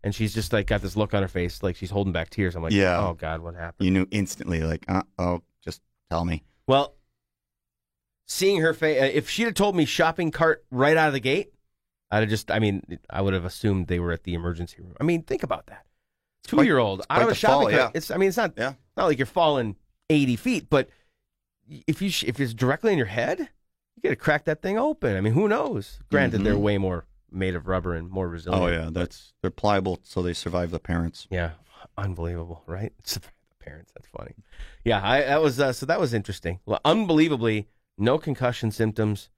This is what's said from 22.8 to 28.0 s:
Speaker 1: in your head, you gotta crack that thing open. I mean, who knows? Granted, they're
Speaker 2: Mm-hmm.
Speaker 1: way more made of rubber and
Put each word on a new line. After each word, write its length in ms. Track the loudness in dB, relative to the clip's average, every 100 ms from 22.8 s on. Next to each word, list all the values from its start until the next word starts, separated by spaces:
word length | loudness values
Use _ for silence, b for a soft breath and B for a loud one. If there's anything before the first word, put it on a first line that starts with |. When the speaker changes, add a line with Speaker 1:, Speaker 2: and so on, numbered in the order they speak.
| 2
Speaker 1:
in 60 | 2
your 80 | 0
head, 320 | -2 -2 -4
you 640 | -8 _ _ _ _ _
gotta 140 | -4 -2
crack 280 | 0 0 0
that 160 | -4
thing 160 | -2 -2
open. 380 | -2 -2 -2 0
I 40 |
mean, 140 | 2
who 120 | 2 2
knows? 500 | 2 0 -4 -8 -18 -2
Granted, 320 | 0 2 2
they're 120 | 2
Speaker 2:
Mm-hmm. 80 | 2
Speaker 1:
way 160 | 2 2
more 280 | 0 -4 -8 _ _
made 240 | -4 -2
of 140 | -2 -2
rubber 260 | -2 -2
and 160 | -6